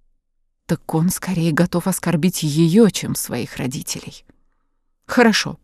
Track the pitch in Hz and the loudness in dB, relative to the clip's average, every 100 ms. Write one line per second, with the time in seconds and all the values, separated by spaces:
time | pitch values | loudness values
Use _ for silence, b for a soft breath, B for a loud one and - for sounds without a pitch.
0 | _ _ _ _ _ _ - 165 - 160 | _ _ _ _ _ _ -8 -6 -2 0
1 | 180 - - 175 170 151 175 175 190 - | 0 -2 -4 -2 0 0 0 0 -2 -2
2 | 175 170 180 - 151 151 165 202 208 - | -2 0 0 0 -2 2 4 6 6 2
3 | - 139 - 120 - - 127 143 - - | -6 -6 -6 -6 -8 -6 -6 -6 -10 -12
4 | - - _ _ _ _ _ _ _ _ | -14 -20 _ _ _ _ _ _ _ _
5 | - - 233 - 143 - | -2 4 4 4 -2 -10